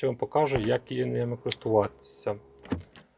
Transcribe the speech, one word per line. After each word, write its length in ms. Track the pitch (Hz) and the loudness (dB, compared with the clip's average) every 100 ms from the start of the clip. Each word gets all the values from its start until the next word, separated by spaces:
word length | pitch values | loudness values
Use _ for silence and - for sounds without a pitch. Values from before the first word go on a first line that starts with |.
я 60 | 135 | -2
вам 80 | 123 | -2
покажу, 420 | - 147 147 131 | 0 2 2 2
як 340 | 107 123 - | 2 0 -2
і 120 | 127 | -4
ними 320 | 123 120 120 120 | -2 -2 -2 -4
користуватися. 1000 | 123 - 117 107 98 - - - - 104 - - - 90 - - - | -6 -4 2 4 4 -2 -16 -8 -6 -6 -10 -18 -8 -6 -8 -20 -20